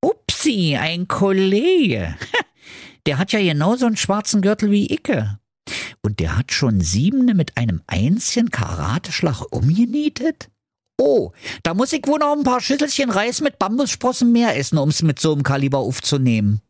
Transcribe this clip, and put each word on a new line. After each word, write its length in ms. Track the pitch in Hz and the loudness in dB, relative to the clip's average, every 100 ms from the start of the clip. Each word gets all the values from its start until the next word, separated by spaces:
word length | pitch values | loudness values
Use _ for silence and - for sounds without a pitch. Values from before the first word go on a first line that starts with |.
Upsi, 760 | 294 427 _ - - 226 170 139 | -2 -4 _ -4 -2 0 0 0
ein 280 | 143 170 185 | -2 -4 -6
Kollege. 1080 | - 196 190 190 196 302 370 262 117 85 78 - 480 - _ | 0 2 2 2 2 2 2 2 0 -4 -8 -6 -4 -4 _
<laughs> 480 | - - - - - | -20 -20 -20 -8 -4
Der 120 | 139 | -2
hat 140 | 190 | 0
ja 80 | 220 | 0
genau 360 | 190 151 160 247 | 2 2 2 2
so 100 | 254 | 2
einen 120 | 214 | 0
schwarzen 440 | - 196 214 208 | 0 -2 0 0
Gürtel 300 | 196 214 214 | 2 2 2
wie 200 | 202 202 | 2 2
Icke. 480 | 311 - 196 107 101 _ _ - - - - | -2 -2 -2 -2 -6 _ _ -12 -12 -12 -6
Und 180 | 107 104 | -6 -2
der 180 | 82 82 | -2 0
hat 140 | - | -2
schon 300 | - 135 104 | 0 2 2
Siebene 520 | 85 92 151 269 247 | 2 2 2 2 2
mit 240 | 202 160 - | 2 0 -2
einem 240 | 117 85 - | -2 -2 -4
einzigen 600 | 90 113 202 - - 233 | -2 2 0 0 0 0
Karateschlag 920 | - - 87 76 131 - 160 175 123 - | 0 -4 -4 -4 -4 -4 -4 -2 -4 -6
umgenietet? 960 | - 127 175 240 285 302 294 269 311 - _ _ _ _ _ | -2 0 2 2 0 -2 -2 -4 -4 -10 _ _ _ _ _
Oh, 340 | 269 262 151 - - - | 2 2 0 -8 -16 -6
da 100 | - | -4
muss 200 | 170 262 | -2 -2
ich 120 | 311 254 | -2 0
wohl 120 | 302 | 0
noch 160 | 294 294 | 2 0
ein 80 | |
paar 180 | 262 247 | 0 0
Schüsselchen 480 | - 277 294 - 269 | 0 -2 -2 -2 -2
Reis 320 | 196 220 247 | 0 -2 -2
mit 160 | 302 - | -4 -2
Bambussprossen 760 | 190 226 277 - 247 247 240 | -2 0 -2 -2 -2 2 4
mehr 260 | 233 233 127 | 4 4 0
essen, 200 | 139 160 | 0 0
um's 240 | 139 151 | 0 2
mit 180 | 160 139 | 0 0
so 120 | 160 | 0
einem 120 | 151 | 0
Kaliber 340 | 135 139 139 139 | 0 0 0 0
aufzunehmen. 840 | 117 131 - 147 131 113 104 104 - | -2 -4 -2 0 2 2 2 0 -4